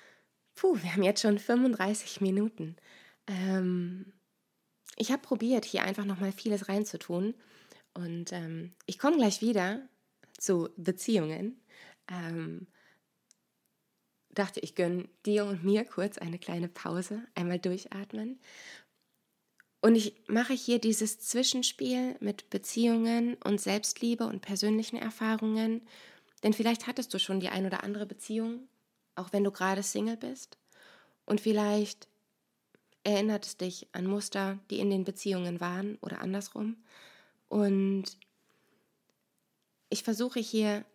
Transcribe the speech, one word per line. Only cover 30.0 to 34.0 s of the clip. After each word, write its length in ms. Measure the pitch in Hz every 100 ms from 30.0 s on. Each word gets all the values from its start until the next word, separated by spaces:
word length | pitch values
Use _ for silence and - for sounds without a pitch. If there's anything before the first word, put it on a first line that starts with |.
| 214 226
bist. 400 | 247 262 - - _ _ - - _ _ -
Und 140 | 208
vielleicht 680 | 220 208 208 208 202 - - _ _ _ _ _ _ _ _ _
erinnert 420 | - 202 214 208 -
es 100 | -
dich 300 | 180 180 -
an 140 | 185